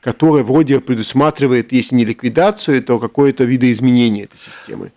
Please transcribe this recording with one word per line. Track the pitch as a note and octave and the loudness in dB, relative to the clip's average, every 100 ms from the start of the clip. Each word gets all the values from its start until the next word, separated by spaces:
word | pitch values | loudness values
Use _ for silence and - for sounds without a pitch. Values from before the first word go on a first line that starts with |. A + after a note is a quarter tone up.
который | B2+ - D#3+ D3+ | -8 0 2 2
вроде | A#2 D3 C#3 C3+ | 2 0 2 0
предусматривает, | - A#2 G#2+ C3 D3+ D3 C3+ B2 A2+ | -2 -4 -2 0 0 0 0 0 0
если | B2+ - B2+ | -2 0 0
не | A2+ | 0
ликвидацию, | - A#2+ A#2 G3 G#3+ - C3+ | -4 -4 0 0 0 -2 -2
то | - A#2 | 0 -4
какое-то | A2+ - C#3 C3 | -2 0 0 2
видоизменение | B2 B2+ B2+ A2+ B2+ B2 A#2 G#2 | 0 2 0 2 2 2 2 -2
этой | G2+ - | -10 -20
системы. | - - - - F#2+ | -20 -20 -16 -14 -16